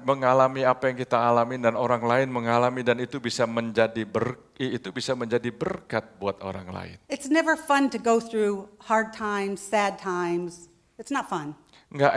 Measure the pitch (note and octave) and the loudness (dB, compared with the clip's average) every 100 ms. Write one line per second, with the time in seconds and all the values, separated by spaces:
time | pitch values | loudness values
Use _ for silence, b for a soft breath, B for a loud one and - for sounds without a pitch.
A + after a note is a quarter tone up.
0 | B2+ C3+ B2+ C3 C3 C3+ B2+ B2+ C3+ B2+ | -2 2 4 6 4 4 2 4 0 -2
1 | B2 A#2+ A#2+ A#2+ A#2 B2+ A#2 A2+ A#2+ A#2+ | 0 2 4 4 2 2 0 2 0 0
2 | A#2 B2 C3+ B2 A#2 A#2+ B2 B2+ B2 A#2+ | 2 2 2 -2 2 2 2 2 0 0
3 | B2 C#3+ A#2 - A#2 A#2 A#2 A2 A2+ A2+ | -2 -6 -6 -2 0 0 -2 2 2 0
4 | G#2 A2 A#2+ B2+ _ - C3 A#2 F#2+ B2+ | -4 -2 -2 -6 _ -8 -6 -4 -6 -8
5 | B2+ B2 A#2 A#2+ A#2+ G#2+ F#3 - - A2+ | -4 -4 0 0 -2 -6 -6 -6 -4 -4
6 | - - G2 - F#2+ F#2+ F2+ F#2+ F2 F2+ | -4 -6 -6 -4 -8 -10 -10 -12 -12 -16
7 | - C#4 C4+ D#4+ D#4+ D#4+ - C#4 C#4 A3+ | -12 -10 0 2 2 0 2 2 2 0
8 | A#3 A#3 A3+ A3 G#3 G3 G3 - - A3 | 2 2 2 -2 0 -2 -8 -14 0 0
9 | A3 - G#3+ G3+ G3 G3 - G#3+ G3+ F#3 | 0 -6 -4 -2 -4 -6 -2 0 0 -2
10 | F#3+ F3+ F3 F3 F3 E3+ - _ _ - | -6 -2 -2 -2 -4 -12 -20 _ _ -18
11 | - C#4 - F3 D3 D3+ _ b b C#3+ | -6 -4 -2 -6 -6 -12 _ b b 2
12 | C#3+ | 4